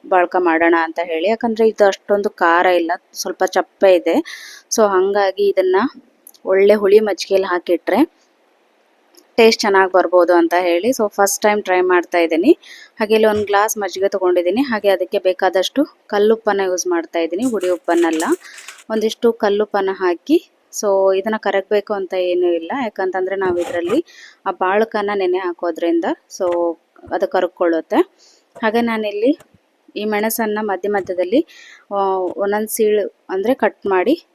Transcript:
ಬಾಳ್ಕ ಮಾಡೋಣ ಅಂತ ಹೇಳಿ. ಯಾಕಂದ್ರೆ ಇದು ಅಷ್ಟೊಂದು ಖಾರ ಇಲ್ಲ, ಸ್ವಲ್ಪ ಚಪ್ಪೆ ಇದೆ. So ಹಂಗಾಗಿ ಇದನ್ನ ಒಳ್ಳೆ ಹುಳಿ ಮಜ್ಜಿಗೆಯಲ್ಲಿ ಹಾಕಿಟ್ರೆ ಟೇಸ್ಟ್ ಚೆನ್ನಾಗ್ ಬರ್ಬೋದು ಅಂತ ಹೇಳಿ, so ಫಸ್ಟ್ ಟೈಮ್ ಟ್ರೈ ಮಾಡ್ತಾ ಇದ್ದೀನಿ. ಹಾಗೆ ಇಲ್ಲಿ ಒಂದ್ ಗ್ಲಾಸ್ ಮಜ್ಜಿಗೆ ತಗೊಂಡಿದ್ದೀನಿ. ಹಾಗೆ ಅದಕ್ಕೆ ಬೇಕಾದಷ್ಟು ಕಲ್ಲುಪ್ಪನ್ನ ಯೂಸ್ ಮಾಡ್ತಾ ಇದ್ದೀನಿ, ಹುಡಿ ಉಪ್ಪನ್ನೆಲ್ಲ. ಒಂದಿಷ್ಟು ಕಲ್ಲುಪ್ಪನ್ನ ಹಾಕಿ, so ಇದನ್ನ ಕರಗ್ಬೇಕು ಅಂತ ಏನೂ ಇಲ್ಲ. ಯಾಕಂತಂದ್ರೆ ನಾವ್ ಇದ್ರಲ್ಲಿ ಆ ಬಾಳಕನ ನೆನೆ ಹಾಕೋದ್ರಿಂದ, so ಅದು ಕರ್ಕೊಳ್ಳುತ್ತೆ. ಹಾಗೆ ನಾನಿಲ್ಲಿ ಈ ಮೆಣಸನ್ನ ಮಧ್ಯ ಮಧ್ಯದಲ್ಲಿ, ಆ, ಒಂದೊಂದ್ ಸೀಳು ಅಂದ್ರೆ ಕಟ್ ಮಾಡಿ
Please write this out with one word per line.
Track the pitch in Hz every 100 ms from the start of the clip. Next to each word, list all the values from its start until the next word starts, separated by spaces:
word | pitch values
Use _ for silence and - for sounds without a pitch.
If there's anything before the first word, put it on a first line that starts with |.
| -
ಬಾಳ್ಕ | 185 175 185
ಮಾಡೋಣ | 180 160 165 170
ಅಂತ | 160 320
ಹೇಳಿ. | 175 160 180
ಯಾಕಂದ್ರೆ | 220 240 220 226
ಇದು | 214 202
ಅಷ್ಟೊಂದು | 190 - 202 202
ಖಾರ | - 175 170 180
ಇಲ್ಲ, | 175 165 180 _
ಸ್ವಲ್ಪ | - 196 170
ಚಪ್ಪೆ | 185 190 175 _ 190
ಇದೆ. | 180 165 208 - - - - _
So | - 208
ಹಂಗಾಗಿ | 185 190 202 196 190 202
ಇದನ್ನ | 269 185 269 254 - _ _ - _
ಒಳ್ಳೆ | - 190 202
ಹುಳಿ | 208 202 208
ಮಜ್ಜಿಗೆಯಲ್ಲಿ | 214 185 - 190 190
ಹಾಕಿಟ್ರೆ | 175 - 170 - 190 330 _ _ _ _ _ _ _ _ _ _ - _ -
ಟೇಸ್ಟ್ | 226 220
ಚೆನ್ನಾಗ್ | 214 196 190
ಬರ್ಬೋದು | 185 175 180 175
ಅಂತ | 175 170 175
ಹೇಳಿ, | 180 170 208
so | 262 208
ಫಸ್ಟ್ | - 196 -
ಟೈಮ್ | 208 208
ಟ್ರೈ | 190 185
ಮಾಡ್ತಾ | 180 180 175 175
ಇದ್ದೀನಿ. | 165 160 220 - - - - -
ಹಾಗೆ | 214
ಇಲ್ಲಿ | 220 220
ಒಂದ್ | 214 202
ಗ್ಲಾಸ್ | 202 214 220
ಮಜ್ಜಿಗೆ | 196 185 196
ತಗೊಂಡಿದ್ದೀನಿ. | 196 180 180 175 214
ಹಾಗೆ | 277 214 196
ಅದಕ್ಕೆ | 185 180 202
ಬೇಕಾದಷ್ಟು | 185 180 190 180 180 - 311 _ _
ಕಲ್ಲುಪ್ಪನ್ನ | 208 208 220 214 202 190
ಯೂಸ್ | 180 180
ಮಾಡ್ತಾ | 170 165 170
ಇದ್ದೀನಿ, | 165 175
ಹುಡಿ | 262 214 180
ಉಪ್ಪನ್ನೆಲ್ಲ. | 175 - 170 170 160 185 349 - - - - -
ಒಂದಿಷ್ಟು | 220 214 - 233
ಕಲ್ಲುಪ್ಪನ್ನ | 226 208 202 214 202 190
ಹಾಕಿ, | 190 185 175 - 320 - _ _
so | - 208 196 190 190
ಇದನ್ನ | 190 220
ಕರಗ್ಬೇಕು | 202 196 190 208 202
ಅಂತ | 202 185
ಏನೂ | 185 180 180 175
ಇಲ್ಲ. | 170 165 247
ಯಾಕಂತಂದ್ರೆ | 233 - 190 185 185 196
ನಾವ್ | 185 175
ಇದ್ರಲ್ಲಿ | 170 175 175 262 - - - _ 190
ಆ |
ಬಾಳಕನ | 185 185 202 220 214 202
ನೆನೆ | 202 185 185
ಹಾಕೋದ್ರಿಂದ, | 185 170 175 165 170 170 190 330 _ -
so | 180 175 170 165 _ _ -
ಅದು | 180 185
ಕರ್ಕೊಳ್ಳುತ್ತೆ. | 185 180 _ 175 160 - 240 370 _ _ _ _ -
ಹಾಗೆ | 226 226
ನಾನಿಲ್ಲಿ | 233 220 214 202 240 302 - _ _ _ _ -
ಈ |
ಮೆಣಸನ್ನ | 214 208 220 220 220 208
ಮಧ್ಯ | 214 185 202
ಮಧ್ಯದಲ್ಲಿ, | 208 180 180 180 247 - - - - _
ಆ, | 202 196 190
ಒಂದೊಂದ್ | 180 - 202 208 214
ಸೀಳು | - 214 208 190 _ -
ಅಂದ್ರೆ | 190 208
ಕಟ್ | 269 214 - 208
ಮಾಡಿ | 190 190 330 _